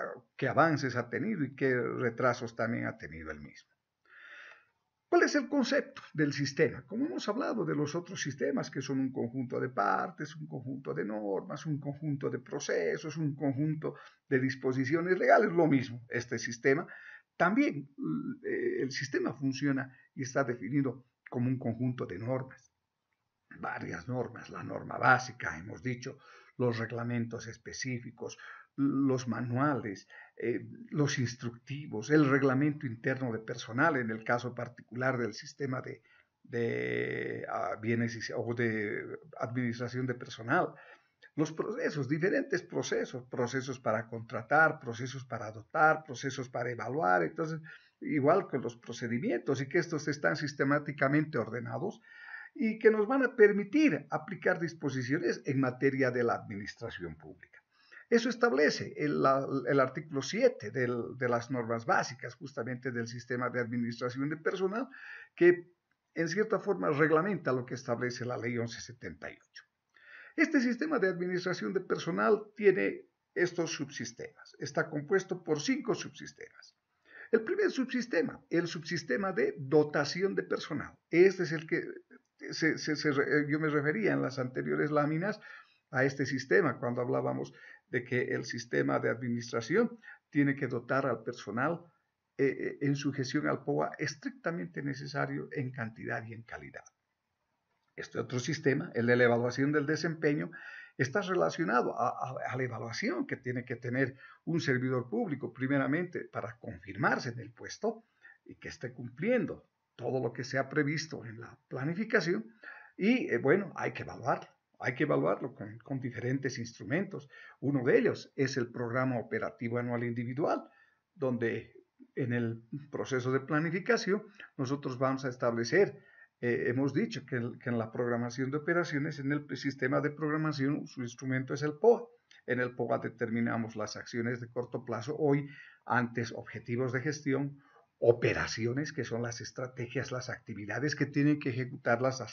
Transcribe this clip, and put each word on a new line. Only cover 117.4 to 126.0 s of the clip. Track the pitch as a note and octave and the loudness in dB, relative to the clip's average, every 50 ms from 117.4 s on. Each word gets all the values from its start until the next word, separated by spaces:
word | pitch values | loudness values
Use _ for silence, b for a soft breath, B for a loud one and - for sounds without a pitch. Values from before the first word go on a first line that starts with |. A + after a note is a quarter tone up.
| B B B B | B B B B
Uno | D3 C#3+ C#3 C3 A#2+ | -2 0 0 2 4
de | C#3+ G#3 C4+ | 6 6 6
ellos | A#3 E3 - - - - _ C#3 | 6 4 2 0 -6 -8 _ 0
es | C3+ B2+ - | 0 0 0
el | C3+ A#2 B2 | 0 -2 -2
Programa | A#2+ A#2+ A#2+ A2+ A#2 B2+ C3 C3 B2+ A2+ | -4 -6 -4 -2 0 0 0 2 0 -2
Operativo | G#2+ - A#2 G#2+ G#2 E2 - - A#2+ A2+ A#2+ A#2+ | -2 -2 -4 -2 -2 -4 -4 -6 -6 -4 -2 -2
Anual | A#2+ B2 A#2+ A#2 A#2+ | -2 -2 -2 -2 -2
Individual, | A#2+ A#2 B2 A#2+ A#2+ B2+ C3+ F3+ - E4+ - - b b b b b b b b _ _ | -2 -2 -4 -4 -4 -2 0 0 0 0 -2 -4 b b b b b b b b _ _
donde | F3+ C3+ C3 B2 A2+ A#2 A2 A2 A2+ - - - - - _ _ _ - - _ | -4 -2 0 0 0 0 0 0 -2 -6 -10 -16 -20 -20 _ _ _ -20 -10 _
en | - C3+ A#2 | -4 -2 0
el | A#2+ A#2+ A#2 A2+ A2+ A2+ - _ D3 C#3+ - - | 0 0 0 0 -2 -6 -8 _ -12 -12 -10 -8
proceso | - - G#2 - C3 B2+ A#2 C3 | -6 -6 -2 -2 -2 0 0 2
de | C3 C3+ | 0 0
planificación | C3 - D#3 D3+ E3 E3+ D#3+ G3 G3 - A#3 A3+ - F#3 G3 G#3 B B B B B B B - | 0 0 0 0 0 0 -2 0 2 2 2 2 2 0 -2 -2 B B B B B B B -4
nosotros | C3+ B2 C#3+ C#3+ - C#3 B2+ B2 | -4 -2 -2 -4 -4 -6 -2 0
vamos | C3+ C3 C3 C3 C#3+ | 0 0 0 0 -4
a | B2+ | -6
establecer... | B2 - C3 A#2+ A#2 A#2 A#2 A#2 D3+ F#3 G3+ D3+ B B | -4 0 0 0 2 0 0 4 4 6 6 4 B B